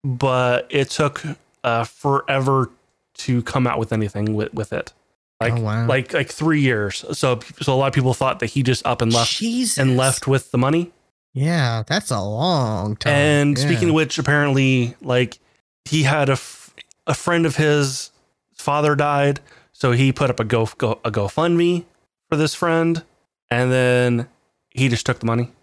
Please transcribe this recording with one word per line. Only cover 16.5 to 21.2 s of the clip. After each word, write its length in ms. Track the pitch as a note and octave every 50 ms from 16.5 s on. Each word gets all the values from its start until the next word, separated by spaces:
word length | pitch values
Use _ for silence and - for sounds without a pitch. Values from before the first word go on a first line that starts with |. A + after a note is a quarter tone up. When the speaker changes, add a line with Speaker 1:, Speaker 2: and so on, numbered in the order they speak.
| - - - - _ - - _ - _ _ -
Speaker 1:
a 60 | D3
friend 320 | - - - F3 E3+ E3
of 100 | D#3 C#3
his 560 | - D#3 D3+ D3 D3 C#3+ C3+ C3 - - - _ _ _ _ _ _ _ _ _
father 400 | - - - C#3+ D3+ D3+ D3 D3
died, 460 | C#3 D3 D3 D3 C#3+ C#3+ C#3+ C#3+ C#3+ - _ - - _ _
so 180 | _ - - C3
he 220 | A#2+ A#2+ C3+ C3+
put 180 | B2+ - C#3+ B2+
up 80 | A#2+ -
a 60 | A2+
go, 220 | G#2 B2 A2+ A2+ G#2 - _
go, 220 | - A2 A2 - -
a 60 | A#2+
GoFundMe 720 | G#2 A2+